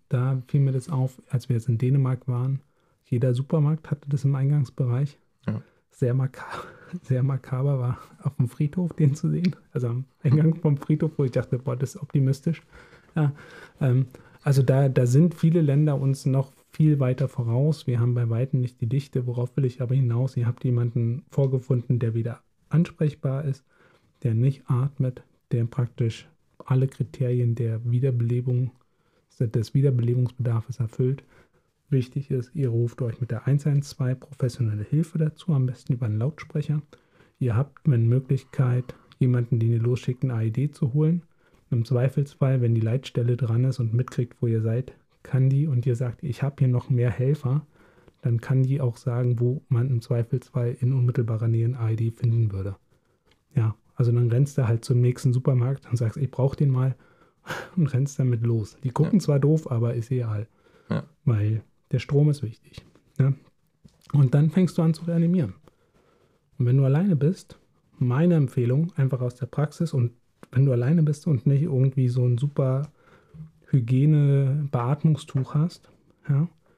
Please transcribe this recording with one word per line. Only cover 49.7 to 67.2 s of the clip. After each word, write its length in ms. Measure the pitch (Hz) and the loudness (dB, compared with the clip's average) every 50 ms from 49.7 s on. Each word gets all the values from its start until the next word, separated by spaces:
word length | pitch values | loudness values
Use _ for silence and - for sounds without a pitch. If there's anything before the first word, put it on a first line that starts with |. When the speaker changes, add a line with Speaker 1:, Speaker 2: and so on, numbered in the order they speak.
| 127 117 123 135 | 0 0 0 0
Speaker 1:
im 120 | 123 113 | -2 -2
Zweifelsfall 760 | - - 123 117 117 - - 120 - - - 127 120 120 123 - | -2 -2 -2 -2 -2 -2 -4 -6 -6 -6 -6 -4 -4 -4 -4 -2
in 140 | - 127 135 | -2 0 0
unmittelbarer 540 | 131 123 123 120 127 113 110 110 107 113 113 | 2 2 2 2 0 -2 -2 -2 -2 0 0
Nähe 180 | 113 113 113 | 0 0 0
ein 100 | 120 131 | 0 -2
A 140 | 123 113 110 | -2 -2 -2
E 40 | 113 | -2
D 160 | 110 113 113 | 0 -2 -4
finden 400 | - - - 117 113 117 113 104 | -2 -2 -2 0 2 2 0 0
würde. 260 | 98 95 95 98 98 - _ _ _ _ _ _ _ _ _ _ _ _ _ _ _ | -2 -4 -6 -8 -8 -10 _ _ _ _ _ _ _ _ _ _ _ _ _ _ _
Ja, 200 | 123 110 110 107 - _ _ _ | 0 0 0 -2 -6 _ _ _
also 160 | - 117 120 | -2 0 2
dann 180 | 120 120 123 117 | 2 2 2 2
rennst 280 | 117 127 143 143 - - | 2 2 0 0 0 -2
du 100 | 123 110 | 0 0
halt 180 | 117 113 - | 0 -2 -2
zum 160 | - 127 123 | 0 0 2
nächsten 320 | 123 123 123 - - 131 120 | 2 2 0 0 0 0 0
Supermarkt 560 | 131 127 147 131 123 117 127 139 - - - | 2 2 0 0 2 0 -2 -4 -6 -4 -6
und 80 | - 113 | -4 -2
sagst, 200 | 120 110 - 151 | -2 -4 -2 -4
"Ich 140 | 143 135 | -6 -6
brauch 240 | - - 127 139 - | -2 -2 -2 -2 0
den 140 | - 151 139 | 0 0 2
mal", 260 | 131 127 131 131 123 - _ _ _ _ _ _ _ _ _ | 2 2 0 -2 -2 -6 _ _ _ _ _ _ _ _ _
<laughs> 300 | - - - - - - | -14 -12 -12 -12 -8 -2
und 120 | 185 156 139 - | -2 0 0 0
rennst 240 | 123 139 139 - - | 0 -2 -2 -2 -2
damit 280 | 131 127 120 113 117 | 0 0 0 0 0
los. 320 | 117 117 113 104 - - - - | 0 0 0 -2 -6 -10 -8 -8
Die 60 | 127 | -4
gucken 280 | - - 156 - - 185 | 0 0 0 2 2 2
Speaker 2:
Ja. 40 | - | 2
Speaker 1:
zwar 160 | - 147 139 | 2 2 2
doof, 300 | 139 147 160 156 156 - | 4 2 2 2 0 -2
aber 240 | 123 113 117 117 117 | -2 0 0 0 -2
ist 180 | 120 113 - | -4 -4 -4
egal. 360 | 127 123 117 113 107 104 107 - _ _ _ _ _ _ _ - | -4 -4 -2 -2 -4 -6 -6 -8 _ _ _ _ _ _ _ -6
Speaker 2:
Ja. 140 | - - - - _ _ _ | -4 -4 -4 -8 _ _ _
Speaker 1:
Weil 380 | 131 113 104 107 107 110 107 - _ _ _ _ _ | 0 2 2 2 0 0 -2 -4 _ _ _ _ _
der 80 | - 120 | -4 -4
Strom 300 | - - 147 139 151 151 | -2 0 2 2 4 2
ist 120 | 147 - - | 2 0 -4
wichtig. 400 | 113 110 - _ _ - - - - _ _ _ _ _ - | -8 -10 -14 _ _ -20 -20 -20 -20 _ _ _ _ _ 0
Ja? 140 | 131 139 131 - - _ _ _ _ _ _ _ _ - _ _ _ - - | 2 2 0 -2 -6 _ _ _ _ _ _ _ _ -20 _ _ _ -2 2
Und 200 | 143 139 120 - | 4 4 4 4
dann 160 | 143 156 156 | 4 4 4
fängst 280 | - 190 185 156 - - | 4 2 2 2 2 2
du 40 | |
an 120 | 165 160 160 | 2 2 0
zu 120 | - 170 | 0 -2
reanimieren. 480 | 170 170 165 165 170 180 185 135 95 - - _ - _ _ _ _ _ _ _ _ _ _ _ _ _ _ _ _ _ - | -2 0 0 2 2 2 2 0 -2 -6 -10 _ -20 _ _ _ _ _ _ _ _ _ _ _ _ _ _ _ _ _ -2
Und 80 | 127 | 0
wenn 120 | 120 131 139 | 2 4 4
du 80 | 135 | 4
alleine 300 | 131 135 156 196 208 170 | 2 2 2 2 2 2
bist, 440 | 127 | 2